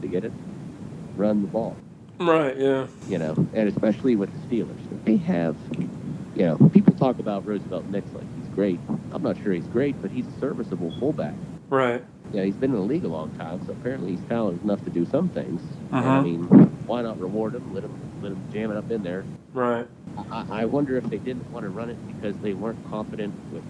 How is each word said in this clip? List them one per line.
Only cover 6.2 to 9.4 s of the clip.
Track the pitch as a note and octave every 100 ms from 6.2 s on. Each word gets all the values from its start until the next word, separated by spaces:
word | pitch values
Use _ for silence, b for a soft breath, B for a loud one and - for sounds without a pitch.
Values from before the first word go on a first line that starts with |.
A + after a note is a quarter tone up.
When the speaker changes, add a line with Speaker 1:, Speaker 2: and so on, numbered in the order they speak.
| -
Speaker 1:
you | - F2
know, | D2+ E3
people | G3 -
talk | - C3+ A#2+
about | A2 G2+ G2+
Roosevelt | G2+ F#2 F2+ F2
Nix | G2 -
like | - - -
he's | - -
great. | G2+ F2 - - -
I'm | -
not | A#2+ -